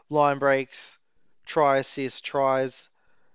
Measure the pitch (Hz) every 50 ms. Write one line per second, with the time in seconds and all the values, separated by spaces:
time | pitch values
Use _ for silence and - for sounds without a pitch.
0 | _ _ 151 147 147 143 139 135 139 139 135 135 131 - - - - - - _
1 | _ _ _ _ _ _ _ _ _ - - 165 147 139 135 135 131 - - 143
2 | 135 123 - - - - - 143 135 135 131 131 131 131 - - - - _ _
3 | _ _ _ _ _ _